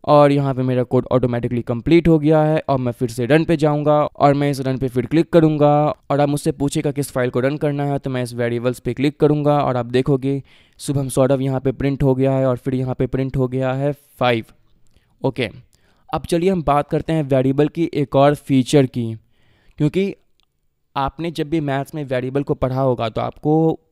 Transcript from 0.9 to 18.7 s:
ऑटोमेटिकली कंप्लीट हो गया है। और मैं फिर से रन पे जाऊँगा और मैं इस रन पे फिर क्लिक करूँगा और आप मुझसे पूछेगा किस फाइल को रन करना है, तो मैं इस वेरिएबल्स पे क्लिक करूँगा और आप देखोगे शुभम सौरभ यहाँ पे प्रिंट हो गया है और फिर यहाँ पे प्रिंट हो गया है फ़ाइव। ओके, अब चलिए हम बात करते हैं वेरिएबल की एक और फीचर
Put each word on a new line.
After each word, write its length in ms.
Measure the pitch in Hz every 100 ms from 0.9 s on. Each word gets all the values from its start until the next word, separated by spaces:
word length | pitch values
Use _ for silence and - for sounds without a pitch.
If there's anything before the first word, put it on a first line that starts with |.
| 127 -
ऑटोमेटिकली 500 | 131 123 120 120 120
कंप्लीट 460 | 113 120 113 170 160
हो 100 | 160
गया 220 | 147 156
है। 180 | 156 156 -
और 80 | 135
मैं 120 | 127
फिर 180 | 117 123
से 160 | 117 120
रन 180 | 151 160
पे 120 | 165
जाऊँगा 380 | 151 147 147 151
और 380 | 147 - 143
मैं 160 | 143 143
इस 80 | 139
रन 160 | 131 131
पे 100 | 127
फिर 180 | 123 113
क्लिक 240 | 151 165
करूँगा 420 | 175 156 151 147 147 151 - _
और 80 | 143
आप 100 | 143
मुझसे 220 | 143 165
पूछेगा 400 | 143 143 160 147
किस 200 | 139 139
फाइल 180 | 135 123
को 100 | 123
रन 180 | 131 147
करना 280 | 151 143 143
है, 120 | 143
तो 100 | 139
मैं 140 | 127
इस 100 | 123
वेरिएबल्स 460 | 120 120 120 120 123
पे 140 | -
क्लिक 260 | 117 139 -
करूँगा 400 | 147 151 147 147
और 180 | 135 123
आप 80 | 120
देखोगे 540 | 123 131 135 135 139 - _ _ _
शुभम 300 | - 139 131
सौरभ 320 | 131 131 135
यहाँ 180 | 135 131
पे 120 | 135
प्रिंट 300 | 120 135 139
हो 120 | 139 131
गया 160 | 135
है 140 | 135 135
और 100 | 123
फिर 180 | - 131
यहाँ 200 | 131 127
पे 120 | 127
प्रिंट 300 | 131 135 135
हो 100 | 127
गया 260 | 131 131
है 180 | 131 143 143 _ _
फ़ाइव। 260 | 127 120 - _ _ _ _ _ _ _
ओके, 260 | 135 - 113 - _ _ _ _ _
अब 160 | 160 -
चलिए 240 | 170 180
हम 120 | 190
बात 260 | 143 143 147
करते 240 | 156 143
हैं 100 | 160
वेरिएबल 440 | 139 135 131 135 147
की 220 | 165 170
एक 220 | - 139 139
और 200 | 143 147
फीचर 500 | - 135 123